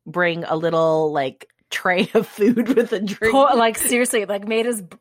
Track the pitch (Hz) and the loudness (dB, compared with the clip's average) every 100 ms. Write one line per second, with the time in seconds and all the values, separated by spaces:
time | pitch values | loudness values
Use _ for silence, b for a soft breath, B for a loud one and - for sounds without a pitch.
0 | - 170 175 170 - 160 165 160 160 156 | -8 -2 0 -2 -4 -2 0 2 2 2
1 | 156 147 131 - - _ - - 185 180 | 0 0 -4 -6 -20 _ -10 -4 -2 0
2 | 185 226 - - 202 226 240 240 240 202 | 0 0 -2 0 2 2 2 0 0 -2
3 | 202 208 220 269 277 247 226 220 - 247 | -6 -2 0 4 4 4 2 0 -2 0
4 | 247 226 196 202 208 226 233 220 170 - | 0 -2 -2 -6 -4 -2 -2 -4 -8 -14